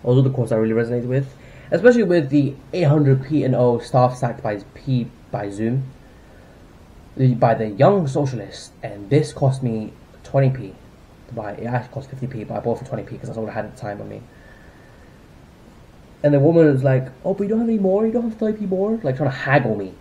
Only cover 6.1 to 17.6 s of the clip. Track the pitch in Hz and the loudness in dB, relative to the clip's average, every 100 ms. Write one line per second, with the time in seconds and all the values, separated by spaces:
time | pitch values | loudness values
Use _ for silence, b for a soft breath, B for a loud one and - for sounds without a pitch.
6.1 | B B B B B B - - - - | B B B B B B -20 -20 -20 -16
7.1 | - 131 113 123 110 107 101 160 202 147 | 0 2 4 2 2 -2 2 4 4 0
8.1 | 139 139 117 98 - - - 113 101 101 | -2 -2 -4 -12 -16 -20 -16 -14 -14 0
9.1 | 143 147 - 135 131 127 110 107 - - | 0 0 0 0 0 -4 -4 -8 -14 -20
10.1 | - - 135 135 131 98 - - - - | -20 -4 0 2 0 -10 -16 -20 -20 -20
11.1 | - - 117 104 104 117 123 113 - - | -20 -16 -12 -10 -8 -4 -6 -6 -12 -12
12.1 | - 127 117 107 107 117 113 131 113 - | -10 -10 -10 -8 -6 -4 -4 -6 -10 -10
13.1 | 110 - 110 107 107 104 - 104 104 104 | -12 -10 -8 -8 -8 -10 -10 -12 -10 -12
14.1 | 104 117 B B B B B B B B | -16 -18 B B B B B B B B
15.1 | B - - - - - - - - - | B -20 -20 -20 -20 -20 -20 -20 -20 -20
16.1 | - 147 143 147 170 156 135 135 131 131 | -2 2 4 6 6 6 4 2 0 -2
17.1 | - - 196 202 220 | -8 -6 -4 -2 0